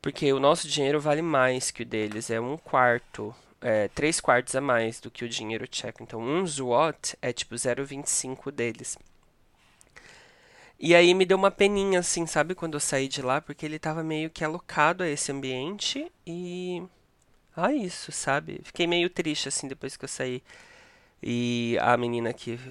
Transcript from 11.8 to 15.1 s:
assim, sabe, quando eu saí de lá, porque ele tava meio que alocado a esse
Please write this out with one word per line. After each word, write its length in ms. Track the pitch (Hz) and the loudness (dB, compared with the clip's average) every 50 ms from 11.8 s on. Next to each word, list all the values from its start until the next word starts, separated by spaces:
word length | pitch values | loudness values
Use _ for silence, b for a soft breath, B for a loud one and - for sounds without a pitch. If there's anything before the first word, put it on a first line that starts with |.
| 196 196 190 180 | 2 4 2 2
assim, 260 | 175 - - 175 165 | 2 0 -2 -2 -2
sabe, 260 | 156 - 156 147 165 185 | 0 0 0 0 0 -2
quando 200 | - 175 160 156 | -6 -6 -6 -4
eu 60 | 147 | -4
saí 260 | - - 151 135 135 | -2 0 0 0 -2
de 140 | 135 - 143 | -2 -4 -4
lá, 180 | 131 127 131 147 | -2 0 -2 -2
porque 260 | - - 147 - - | -2 -6 -12 -10 -8
ele 140 | 151 156 156 | -8 -8 -6
tava 240 | - 160 156 165 160 | -4 -4 -4 -2 -4
meio 260 | 160 156 156 160 160 | -2 -2 -2 -4 -6
que 140 | _ - 165 | _ -4 -4
alocado 580 | 156 160 175 - - - 160 147 156 175 185 185 | -4 -4 -6 -10 -6 0 2 4 4 4 2 -2
a 40 | |
esse 240 | 160 | -2